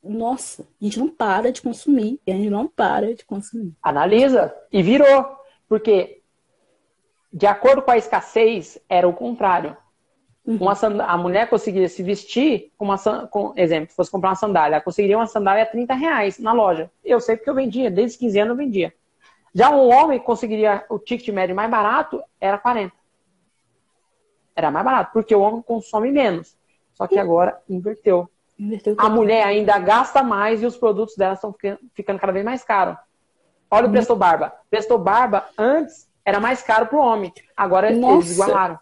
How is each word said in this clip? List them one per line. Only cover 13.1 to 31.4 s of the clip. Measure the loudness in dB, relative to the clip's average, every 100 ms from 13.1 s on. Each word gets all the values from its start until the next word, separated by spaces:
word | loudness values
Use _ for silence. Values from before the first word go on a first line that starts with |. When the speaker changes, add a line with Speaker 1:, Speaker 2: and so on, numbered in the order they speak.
| -4 -6
Speaker 2:
com... | -6 -6
exemplo, | 0 0 0 -4
se | -6
fosse | -4
comprar | -2 -2
uma | -2
sandália, | 0 0 2 0
ela |
conseguiria | -4 -2 0 0
uma | 0
sandália | -2 0 0
a | 0
trinta | -2 -4
reais | -2 -2 -2 -2 -4
na | -2
loja. | 2 2 0 -6 _
Eu | -2 0
sei | 0 -4
porque | -2
eu |
vendia, | -4 -2 -2 -2
desde | 0 -2
os | -2
quinze | -2 0
anos | 0
eu | -2
vendia. | -4 -4 -4 _ _ _ _ _ _
Já | 2 4
um | 6 6
homem | 6 6 2
conseguiria, | -2 -4 -4 0 0 0 -4
o | -10
ticket | -6 -8 -6
médio | -4 -4
mais | -2 -2
barato | 0 0 0 -2 -8 -12 _
era | -4 -2
quarenta. | -2 -2 -6 _ _ _ _ _ _ _ _ _ _ _ _ _ _ _ _
Era | -4 -2
mais | 0
barato, | 0 0 0
porque | -4 2
o | 2
homem | 2 -2
consome | -6 -8 -4 -4 -2
menos. | 0 0 -2 -10 _ _ _ _
Só | _ -2
que |
Speaker 1:
Sim. | 0
Speaker 2:
agora | 2 2 2 -2 _
inverteu. | -8 -6 -4 0 0 -2 _ _ _
Speaker 1:
Inverteu | -10 -6 -4 0
Speaker 2:
A |
Speaker 1:
tudo. | 2
Speaker 2:
mulher | 2 2 2
ainda | 2 0 2 0
gasta | 4 2 4 2
mais | 0 0 -2 -2
e | -4
os | -2
produtos | -2 0 -4 -2
dela | -2
estão | -2